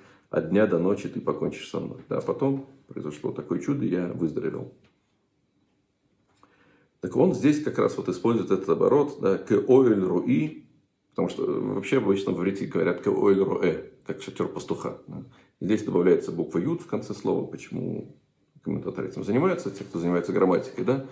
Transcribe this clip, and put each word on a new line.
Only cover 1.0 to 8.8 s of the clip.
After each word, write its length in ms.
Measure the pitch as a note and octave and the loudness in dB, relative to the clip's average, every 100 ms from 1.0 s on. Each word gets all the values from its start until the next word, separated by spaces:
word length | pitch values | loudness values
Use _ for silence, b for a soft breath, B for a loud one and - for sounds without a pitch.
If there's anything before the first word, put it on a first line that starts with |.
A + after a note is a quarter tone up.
| C#2+ | -4
ты 140 | - | -6
покончишь 480 | D#2+ D2 D#2 - - | -4 -2 -4 -6 -8
со 100 | - | -8
мной". 200 | - - - | -8 -12 -8
Да, 100 | - | -6
потом 480 | - - C#3 C#3 - - - | -4 -2 0 -2 -6 -20 -16
произошло 440 | - - - - | -10 -10 -8 -8
такое 280 | - - - | -6 -4 -4
чудо, 260 | - C#3 F#2 | -2 -2 0
я 220 | F2+ F2 | -2 -4
выздоровел. 680 | - D#2+ - D#2+ - - - _ _ _ _ _ _ _ _ _ _ _ _ _ _ _ _ b b b b b _ | -4 -4 -2 -4 -6 -12 -16 _ _ _ _ _ _ _ _ _ _ _ _ _ _ _ _ b b b b b _
Так 160 | F#2+ A#2 | -2 2
он 180 | F3 | 4
здесь 300 | B2 C#3 D3 | 4 2 2
как 140 | - - | 0 0
раз 180 | A2 - | 0 0
вот 140 | F#2 | -6
использует 420 | F2 A#2 A2+ F#2 | 0 2 2 2
этот 160 | F#2 - | 0 2
оборот, 520 | D2+ | 2